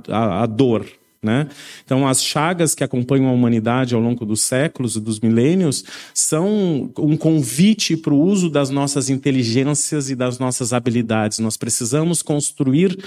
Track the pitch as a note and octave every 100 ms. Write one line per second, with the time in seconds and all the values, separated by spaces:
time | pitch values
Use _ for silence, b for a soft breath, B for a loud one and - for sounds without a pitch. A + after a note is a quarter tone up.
0 | - G#2 A2+ F2+ A#2 A2 C3+ A2 G2+ -
1 | _ _ G#2+ A#2+ D3 B B B - C3
2 | C#3 C3 - D#3 D#3 F#3 D#3 - C3+ B2+
3 | B2 C#3 C3 B2 A#2+ A#2 A2 B2 B2+ A#2+
4 | A#2 A#2+ G#2+ G#2+ - B2+ D#3 - B2 A2
5 | G#2+ A2 A2+ A2+ C3 F#3 F3 B2+ B B
6 | B - - D#3 F#3+ G#3+ F#3 D3 B2 -
7 | D3+ D#3 D#3+ D#3+ C#3 C3+ G3 G#3+ - D#3+
8 | D#3+ C#3+ E3 G3+ F3 D3 C#3 C#3 C#3 C#3+
9 | B2+ C3+ C#3+ C3 A#2 A#2 C3+ D3 - D#3
10 | C3+ C3 B2+ B2 C3 B2 A#2+ B2 A#2+ A#2
11 | A2+ A2 G#2+ - A2+ - A#2+ - A#2 D3
12 | E3 E3 - D3 C#3+ - C3+ C#3 F#3+ F#3+